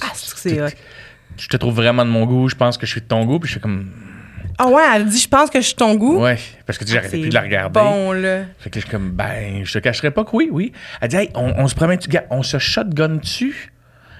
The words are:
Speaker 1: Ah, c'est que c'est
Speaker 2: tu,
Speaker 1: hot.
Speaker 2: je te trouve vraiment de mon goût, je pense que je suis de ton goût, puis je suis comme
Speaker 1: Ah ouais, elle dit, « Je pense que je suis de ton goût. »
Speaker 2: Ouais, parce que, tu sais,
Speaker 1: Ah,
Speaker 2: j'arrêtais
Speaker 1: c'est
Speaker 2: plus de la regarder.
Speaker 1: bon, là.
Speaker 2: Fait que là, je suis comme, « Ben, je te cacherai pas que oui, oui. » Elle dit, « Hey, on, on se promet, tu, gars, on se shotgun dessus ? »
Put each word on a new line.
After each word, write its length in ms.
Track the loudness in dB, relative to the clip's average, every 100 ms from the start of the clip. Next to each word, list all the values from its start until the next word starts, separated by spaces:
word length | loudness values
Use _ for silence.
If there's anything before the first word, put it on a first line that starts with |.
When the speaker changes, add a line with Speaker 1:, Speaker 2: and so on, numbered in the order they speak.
Speaker 1:
Ah, 60 | -8
c'est 200 | -10 -12
que 40 | -6
c'est 140 | -2 -2
Speaker 2:
tu, 60 |
Speaker 1:
hot. 40 | -2 -6 -16 -20 -20 -20 -20 -14
Speaker 2:
je 100 | -4
te 80 | -2
trouve 180 | 0
vraiment 300 | 2 4 4
de 60 | 4
mon 160 | 2 2
goût, 220 | 2 2
je 40 | 2
pense 200 | 0 0
que 80 | -6
je 60 |
suis 80 | -6
de 60 | -2
ton 180 | 0
goût, 140 | 2 0
puis 80 | -2
je 40 |
suis 60 | -6
comme 300 | -4 -4 -6 -14 -18 -20 -18 -14 -8 0
Speaker 1:
Ah 100 | 4
ouais, 140 | 6 6
elle 120 | 4 2
dit, « 120 | 0
Je 80 | 2
pense 220 | 4 4
que 80 | 2
je 40 | 0
suis 80 |
de 40 | 2
ton 160 | 2 4
goût. » 220 | 4 4
Speaker 2:
Ouais, 160 | 4 2 -4 -10 -8
parce 120 | -6
que, 60 |
tu 80 | 0
sais, 60 | 0
Speaker 1:
Ah, 20 |
Speaker 2:
j'arrêtais 160 | 0 -2
Speaker 1:
c'est 60 |
Speaker 2:
plus 60 | 0
de 40 |
la 60 | 2
regarder. 400 | 2 0 2 4
Speaker 1:
bon, 320 | 4 2 0
là. 300 | -2 -2 -2 -6 -14
Speaker 2:
Fait 120 | -10
que 60 | -8
là, 20 |
je 40 | -6
suis 40 |
comme, « 200 | -6 -4
Ben, 520 | -4 -4 -6 -6 -6
je 80 | -4
te 60 | -2
cacherai 320 | -2 0 -2
pas 140 | -2
que 60 | 0 0
oui, 120 | 0
oui. » 200 | -2 -4 -8 -18 -6
Elle 80 | -2
dit, « 80 | 0
Hey, 120 | -2
on, 200 | -2 -2 2
on 80 | 0
se 80 |
promet, 240 | 2 0 0
tu, 100 | 0
gars, 160 | -4 -2
on 120 | -4
se 160 | -2 -2
shotgun 580 | -2 -2 -2 0 0 -2
dessus ? » 560 | -6 -4 -4 -6 -14 _ _ _ -20